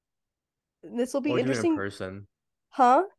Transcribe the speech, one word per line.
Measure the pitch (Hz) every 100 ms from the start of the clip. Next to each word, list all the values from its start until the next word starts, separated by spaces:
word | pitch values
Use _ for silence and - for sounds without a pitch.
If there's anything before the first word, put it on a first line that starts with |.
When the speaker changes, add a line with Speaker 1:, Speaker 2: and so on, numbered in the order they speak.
| _ _ _ _ _ _ _ _
Speaker 1:
This | 165 233 247
will | 277
be | 285
Speaker 2:
Or | -
do |
it |
in | 131
Speaker 1:
interesting. | 120 330 311
Speaker 2:
person. | 101 - 95 98 101 _ _ _ _
Speaker 1:
Huh? | - 247 294 392